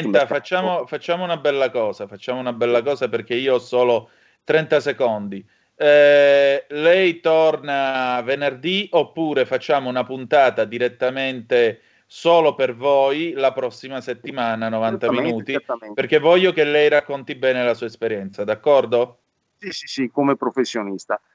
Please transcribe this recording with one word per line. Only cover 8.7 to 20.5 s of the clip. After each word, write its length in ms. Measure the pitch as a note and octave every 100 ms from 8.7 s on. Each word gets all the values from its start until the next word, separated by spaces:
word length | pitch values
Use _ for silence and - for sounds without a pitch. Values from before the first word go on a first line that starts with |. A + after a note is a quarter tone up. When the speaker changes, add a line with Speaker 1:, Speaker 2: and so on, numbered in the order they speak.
| F#3+ G3+
Speaker 2:
oppure 520 | E3+ C#3+ E3 D#3+ C3+ B2
facciamo 420 | C3 - C#3+ B2+
una 160 | B2+
puntata 600 | B2 C3 B2 D3+ C3 A#2
direttamente 1160 | G#2 A#2 B2 A#2 B2+ C3+ C3+ B2+ A2+ B2 A#2 G2+ _ _ _
solo 440 | - E3+ E3+ D3+
per 200 | C#3 C3
voi 580 | A#2 C#3+ C#3 C#3 D3+ E3+
la 200 | C3+ C3+
prossima 480 | B2+ B2 - C3+ C3
settimana, 680 | C3 A#2 C3+ C3+ A#2 A2 A2+
novanta 360 | A2 A2+ A2+ B2+
Speaker 1:
Certamente, 200 | B2 C3+ A2+
Speaker 2:
minuti, 160 | G2+
Speaker 1:
certamente. 420 | C#3 - A#2+ A2
Speaker 2:
perché 240 | G#2+ B2+ D3+
voglio 340 | D3+ F#3 F#3
che 120 | D#3
lei 240 | D3 D3 D3
racconti 460 | D3 - C#3 C3 C3+
bene 260 | C3 B2+
la 120 | B2
sua 120 | A2+ A#2
esperienza, 580 | - A2+ G#2 F#2+ G2+
d'accordo? 720 | G#2 G#2+ D3+ C#3 A#2 A#2+ B2 _ _ _ _ _
Speaker 1:
Sì, 120 | G3
sì, 160 | - -
sì, 240 | - B2
come 240 | - C#3 C3+
professionista. 840 | A#2+